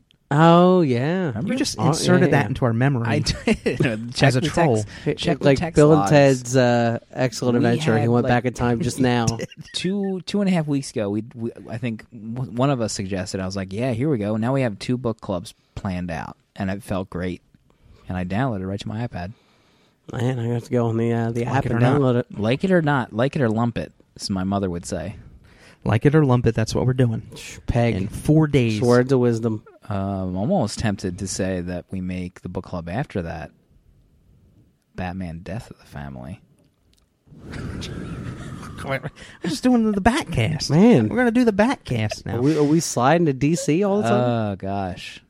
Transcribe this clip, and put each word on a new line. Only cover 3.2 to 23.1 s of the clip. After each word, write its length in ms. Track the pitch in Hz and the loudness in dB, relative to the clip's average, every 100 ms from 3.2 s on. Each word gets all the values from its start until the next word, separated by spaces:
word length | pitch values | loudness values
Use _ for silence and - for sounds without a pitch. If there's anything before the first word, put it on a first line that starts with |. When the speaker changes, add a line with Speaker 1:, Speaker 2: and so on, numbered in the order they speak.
| - - - 208 - 123 143 110 117 | -2 -2 -2 -2 0 0 0 -2 -6
Speaker 2:
<laughs> 20 | 120 | 0
Check 80 | |
Speaker 3:
As 120 | 135 127 | 2 2
a 60 | |
Speaker 2:
the 60 | 147 | 0
Speaker 3:
troll. 280 | 160 165 110 | 2 2 2
Speaker 2:
text, 120 | 107 - 151 | -2 -6 -6
Speaker 1:
It, 100 | 147 | -4
Speaker 2:
check 160 | 170 143 | -2 0
Speaker 1:
it, 40 | |
Speaker 2:
the 40 | 143 | 2
Speaker 1:
like 140 | 139 | 2
Speaker 2:
text 160 | 165 160 | 2 4
Speaker 1:
Bill 140 | 147 | 6
Speaker 2:
logs. 220 | 156 196 | 6 6
Speaker 1:
and 260 | 147 139 131 | 6 6 4
Ted's, 180 | 120 131 | 2 2
uh, 400 | 123 120 117 117 - | 4 4 2 -2 -6
Excellent 420 | - 131 - 127 120 | -4 -4 -2 0 2
Speaker 2:
We 60 | 117 | 2
Speaker 1:
Adventure. 280 | 117 151 113 | 0 2 2
He 60 | |
Speaker 2:
had, 80 | 117 | 2
Speaker 1:
went 140 | 120 | 2
Speaker 2:
like, 80 | 123 | 2
Speaker 1:
back 140 | 123 123 | 2 0
in 80 | |
time 280 | 117 120 117 | -2 0 0
just 180 | 120 - | 0 0
Speaker 2:
<laughs> 0 | |
Speaker 1:
now. 280 | 127 120 113 113 - - - - | 2 2 0 -4 -8 -12 -12 -6
Speaker 2:
two, 460 | 175 202 196 185 - | -4 -2 -2 -6 -4
two 160 | 202 | -2
and 80 | 196 | 0
a 20 | |
half 120 | 180 151 | 0 0
weeks 240 | 143 135 | -2 -4
ago, 220 | 120 101 | -4 -2
we, 120 | 104 117 120 | -4 -6 -8
we, 160 | 113 - 101 | -10 -10 -12
I 80 | 107 | -8
think 280 | 120 110 - | -6 -8 -12
w-, 400 | 120 110 117 113 | -16 -10 -8 -6
one 200 | 117 139 | -2 0
of 100 | 131 | 0
us 120 | 107 | -2
suggested. 480 | - 95 95 92 98 | -4 -6 -6 -4 -6
I 40 | 92 | -6
was 100 | 98 | -6
like, 160 | 95 | -6
"Yeah, 200 | 95 131 | -4 -4
here 180 | 110 151 | -2 -2
we 80 | 127 | -2
go." 180 | 101 110 | -2 -2
Now 160 | 117 | 0
we 80 | 135 | 0
have 160 | 127 98 | -2 -4
two 180 | - 123 | -4 -4
book 240 | 123 107 | -4 -6
clubs 320 | - 90 107 - _ - | -6 -6 -8 -18 _ -10
planned 340 | 101 90 87 | -6 -6 -6
out, 260 | 80 50 - _ - | -8 -10 -14 _ -6
and 160 | 98 | -4
it 100 | 98 | -4
felt 300 | - 95 95 | -6 -6 -6
great. 320 | 85 92 87 _ _ _ _ _ - - | -6 -6 -8 _ _ _ _ _ -18 -8
And 80 | 92 | -6
I 80 | 90 | -4
downloaded 360 | 95 135 101 | -2 -2 -4
it 20 | 95 | -6
right 120 | 101 | -6
to 80 | 113 | -8
my 200 | 107 120 | -8 -8
iPad. 260 | - 90 117 _ _ _ _ _ _ - | -8 -12 -14 _ _ _ _ _ _ -12
Speaker 1:
Man, 280 | - 120 127 | -4 -4 -2
I 80 | 117 | -2
have 160 | 120 | -4
to 80 | - | -2
go 160 | 123 117 | 0 0
on 100 | 113 | 0
the, 160 | 117 | 0
uh, 180 | 117 117 | 0 -2
the 140 | 117 120 | -2 -2
Speaker 3:
Like 100 | 127 | -2
Speaker 1:
app 100 | 127 | 0
Speaker 3:
it 40 | |
Speaker 1:
and 40 | 117 | 2
Speaker 3:
or 20 | 127 | 2
not. 160 | 143 | 4
Speaker 1:
download 140 | 135 120 | 2 0
it. 180 | - - | -2 -4
Speaker 2:
Like 240 | 104 135 | -2 0
it 80 | 190 | 2
or 100 | 180 | 2
not, 320 | 151 143 113 | 2 0 0